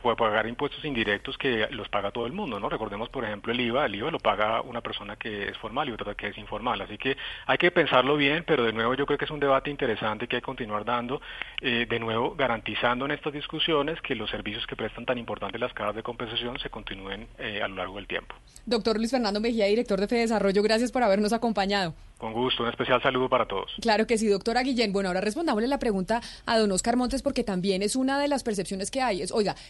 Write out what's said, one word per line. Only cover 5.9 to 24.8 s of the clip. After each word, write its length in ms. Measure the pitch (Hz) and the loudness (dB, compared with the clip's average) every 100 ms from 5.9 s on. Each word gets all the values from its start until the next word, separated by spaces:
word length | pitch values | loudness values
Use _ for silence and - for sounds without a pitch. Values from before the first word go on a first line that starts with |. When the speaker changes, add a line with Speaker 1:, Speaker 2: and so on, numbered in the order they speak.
Speaker 1:
otra 220 | 107 101 104 | -4 -6 -6
que 140 | 104 | -8
es 80 | 98 | -8
informal. 460 | 104 107 120 107 | -10 -6 -2 -2
Así 160 | 95 104 | -4 -4
que 180 | 131 135 - - - | -4 -4 -6 -10 -2
hay 100 | 135 | 4
que 140 | 175 | 4
pensarlo 440 | 180 151 131 127 151 | 4 6 6 6 4
bien, 300 | 139 156 170 | 4 2 2
pero 180 | 151 117 | 2 4
de 100 | 110 | 2
nuevo 200 | 113 131 | 0 2
yo 120 | 139 | 0
creo 100 | 143 | 0
que 80 | 147 | 0
es 60 | |
un 100 | 151 | 0
debate 300 | 143 135 147 | 4 4 2
interesante 580 | 143 135 107 110 107 123 | -2 0 0 0 -2 -2
que 80 | 123 | -4
hay 60 | |
que 40 | - | -4
continuar 380 | 131 117 104 104 | -8 -4 -4 -2
dando, 380 | 120 120 143 - - - - | -2 -2 -6 -6 -12 -8 -4
eh, 240 | 127 120 117 | 0 0 0
de 100 | 117 | -2
nuevo 360 | 113 110 131 - | 0 0 0 0
garantizando 680 | 131 113 117 127 123 123 139 | 0 0 -2 0 0 0 -2
en 60 | |
estas 200 | 147 156 | -4 -4
discusiones 680 | 143 - 160 160 156 143 160 - | -6 -8 -2 0 2 0 -4 -4
que 80 | 123 | -4
los 140 | 107 | -4
servicios 380 | 107 107 107 - | -6 -6 -6 -8
que 100 | 131 | -6
prestan 300 | 113 - 120 | -6 -8 -4
tan 100 | 123 | -4
importantes 420 | 113 104 101 113 | -4 -6 -6 -6
las 140 | 123 | -6
cajas 240 | - 104 107 | -4 -4 -4
de 60 | |
compensación 560 | 113 117 120 113 120 127 | -8 -8 -6 -6 -6 -6
se 100 | - | -10
continúen, 600 | 113 104 98 95 98 113 - | -10 -12 -12 -10 -10 -12 -12
eh, 240 | 131 104 | -8 -6
a 60 | 104 | -6
lo 80 | 95 | -6
largo 200 | 90 98 | -8 -8
del 100 | 95 | -6
tiempo. 280 | 87 - - - - - | -6 -6 -18 -20 -18 -2
Speaker 2:
Doctor 320 | 233 214 214 | 0 2 0
Luis 140 | 226 | 0
Fernando 280 | 254 220 208 | 0 0 0
Mejía, 240 | 226 226 202 | 0 2 4
director 340 | 214 247 196 | 4 2 0
de 100 | 202 | 2
Fedesarrollo, 540 | 240 226 220 196 196 | 2 2 2 4 4
gracias 300 | 208 220 240 | 4 4 2
por 100 | 254 | 2
habernos 300 | 233 196 208 | 4 6 4
acompañado. 600 | 226 233 208 190 202 180 151 - - | 2 2 2 2 2 0 -4 -14 -10
Speaker 1:
Con 160 | 113 110 | -4 0
gusto, 280 | 127 123 | 2 2
un 60 | 117 | 0
especial 340 | 117 113 123 | 0 2 4
saludo 260 | 139 127 127 | 4 2 2
para 200 | 127 110 | 2 2
todos. 240 | 98 - - | -2 -6 -4
Speaker 2:
Claro 260 | 226 214 220 | 2 2 4
que 100 | 226 | 2
sí, 120 | 220 | 4
doctora 340 | 196 226 233 | 2 2 0
Guillén. 300 | 254 247 | 0 2